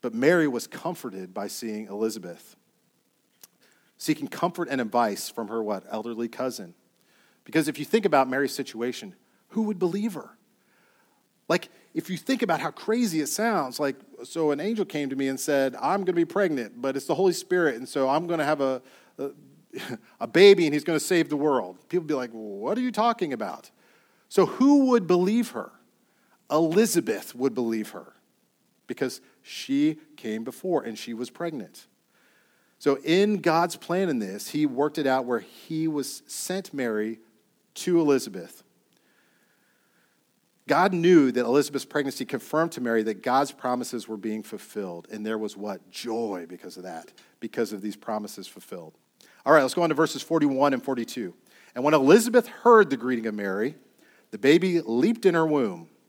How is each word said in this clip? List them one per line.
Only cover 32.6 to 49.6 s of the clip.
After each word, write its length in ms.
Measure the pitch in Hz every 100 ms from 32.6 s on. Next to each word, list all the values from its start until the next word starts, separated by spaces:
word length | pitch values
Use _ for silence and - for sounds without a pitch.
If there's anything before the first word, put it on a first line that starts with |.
| _ _
So 200 | - 139
in 340 | - 175 208 208
God's 380 | 170 160 175 -
plan 320 | - 175 190
in 120 | 135
this, 300 | 101 101 -
he 160 | 147 151
worked 320 | 123 147 151
it 100 | 135
out 180 | 131 123
where 140 | 120
he 480 | - - - 160 160
was 340 | 147 135 - _
sent 480 | - - 185 190
Mary 460 | 143 123 107 107 113 _ _ _ _ _ -
to 240 | - 170
Elizabeth. 640 | 151 135 - 95 82 - _ _ _ _ _ _ _ _ _ _ _ _ _ _ _ _ _ _ _ _ -
God 260 | 147 190
knew 380 | 180 165 175 135
that 140 | 123 117
Elizabeth's 400 | 135 143 143 -
pregnancy 380 | 151 139 -
confirmed 500 | 127 127 - 156 165
to 80 | 160
Mary 200 | 123 113
that 200 | 110 101
God's 280 | 127 127 139
promises 560 | - 131 127 120 120 107
were 100 | 110
being 260 | 110 110
fulfilled. 640 | 101 104 - 107 95 85 -
And 140 | 110 107
there 140 | 110
was 180 | 107 98
what? 320 | 104 98 _
Joy 560 | - 120 113 113 95 82
because 300 | 87 92 92
of 60 |
that, 280 | 90 82 85 _ _ _
because 340 | 110 - 110
of 80 | 107
these 140 | 104 98
promises 520 | - 110 104 - 92
fulfilled. 460 | - - 92 80 _ _ _ - _ -
All 80 |
right, 80 | 156